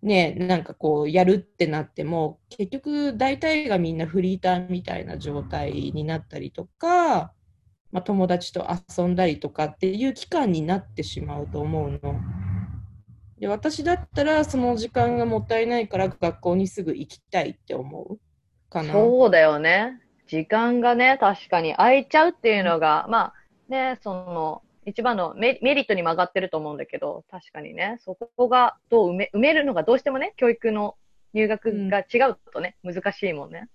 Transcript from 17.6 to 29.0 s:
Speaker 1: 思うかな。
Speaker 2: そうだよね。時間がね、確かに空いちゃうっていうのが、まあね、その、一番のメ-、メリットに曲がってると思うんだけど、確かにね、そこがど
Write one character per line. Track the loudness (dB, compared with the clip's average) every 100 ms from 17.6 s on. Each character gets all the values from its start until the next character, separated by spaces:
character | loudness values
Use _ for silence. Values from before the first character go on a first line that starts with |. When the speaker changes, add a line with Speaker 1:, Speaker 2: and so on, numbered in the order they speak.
| _ -10
Speaker 1:
思 | -10 -14
う | -14 -16 _ _ _ _ _
か | -8
な。 | 0
Speaker 2:
そ | 4 4 6 8
う |
だ | 8
よ | 6 6
ね。 | 2 2 0 -6 _ _ _
時 | -6 0
間 | 2 2 2
が | 4 4
ね、 | 4 6
確 | 4 2 -2
か | 0
に | 0 4
空 | 6 6
い | 4
ち | 4
ゃ | 4
う |
っ |
て | 2 0
い | 2
う |
の | 2 2
が、 | 4 2 2
ま | 0 0
あ | -6 _ _ _
ね、 | -4 -4 -4
そ | -8
の、 | -10 -8 -6 -6 -8 _ _ -14
一 | -4
番 | -2 0
の | -2 0
メ-、 | 0 2
メ | 0 0
リ |
ッ | 0
ト |
に | 0
曲 | 0 0
が | 0
っ |
て | 0
る | -4
と | -4
思 | -6
う |
ん | -8
だ | -10
け | -8
ど、 | -8 -8 -14
確 | -20 -18
か | -16
に | -16
ね、 | -6 -6 -6
そ | -12 -12 -14 0
こ | 2
が | 4 4 0 _
ど | 4